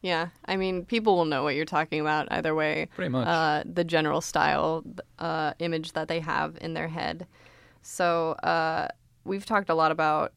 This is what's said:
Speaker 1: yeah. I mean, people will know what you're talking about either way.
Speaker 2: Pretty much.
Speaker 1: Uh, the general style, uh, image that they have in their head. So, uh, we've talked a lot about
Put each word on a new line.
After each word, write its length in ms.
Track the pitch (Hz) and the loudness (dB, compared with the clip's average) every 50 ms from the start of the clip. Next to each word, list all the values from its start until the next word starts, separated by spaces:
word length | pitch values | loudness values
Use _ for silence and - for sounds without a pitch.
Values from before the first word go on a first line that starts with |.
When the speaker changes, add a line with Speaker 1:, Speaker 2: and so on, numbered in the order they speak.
Speaker 1:
yeah. 280 | - 185 180 160 165 175 - - - | -2 0 0 0 -2 -4 -8 -14 -6
I 100 | - 190 190 | -4 -2 0
mean, 280 | 190 190 185 180 175 | 0 0 -2 -4 -4
people 300 | - - 233 220 220 196 180 | 0 -2 2 4 4 6 6
will 80 | 170 | 4
know 180 | 156 151 135 139 | 2 2 0 2
what 100 | 151 139 | 0 0
you're 120 | 143 156 | 0 -2
talking 340 | 160 - 151 160 156 - 156 | 0 0 0 0 0 -2 -2
about 280 | 151 151 151 151 151 - | 0 0 0 0 0 0
either 240 | - 165 160 160 156 | -2 -2 0 0 0
way. 320 | 156 156 151 151 160 156 170 - | 2 2 0 0 -2 -4 -6 -6
Speaker 2:
Pretty 140 | - 185 170 | -6 -4 -2
much. 180 | 123 131 123 - | 0 0 2 2
Speaker 1:
Uh, 340 | 170 165 160 156 151 151 - | 2 2 2 2 2 0 -2
the 180 | - 170 175 175 | -4 -2 -2 0
general 380 | 165 165 160 156 151 139 151 | 2 2 2 2 2 0 0
style, 640 | 160 - - 156 156 151 143 139 151 160 160 165 - - - - - _ _ - | -2 -2 0 2 2 4 4 2 2 0 0 -2 -6 -10 -14 -14 -16 _ _ -8
uh, 340 | - 170 160 160 156 147 - _ | -6 -4 -2 -2 -2 -2 -4 _
image 320 | 165 170 165 160 156 160 - | -4 -4 -2 -4 -6 -6 -6
that 140 | - 156 156 | -6 -4 -4
they 120 | 170 165 | -4 -6
have 360 | 160 160 160 160 160 156 160 165 | -4 -2 -2 -2 -2 -2 -4 -8
in 120 | - 165 165 | -10 -8 -6
their 140 | 160 160 165 | -6 -6 -6
head. 400 | 160 170 - 151 165 165 180 - _ - - - - - - - - _ _ | -6 -6 -6 -6 -6 -8 -12 -16 _ -20 -20 -20 -20 -20 -20 -20 -20 _ _
So, 480 | - - - 180 175 170 170 165 160 156 - - | -18 -4 0 2 2 2 2 0 -2 -2 -2 0
uh, 440 | - 170 165 160 160 160 - - - - _ _ _ _ _ _ | 0 2 2 2 0 0 -2 -4 -6 -8 _ _ _ _ _ _
we've 200 | - 196 196 196 | -6 -6 -6 -4
talked 240 | - 226 208 202 - | 0 0 0 2 2
a 60 | 165 | 4
lot 160 | 160 160 156 | 4 6 4
about 400 | 160 160 160 156 151 156 147 - - | 4 4 2 2 4 2 0 -2 -4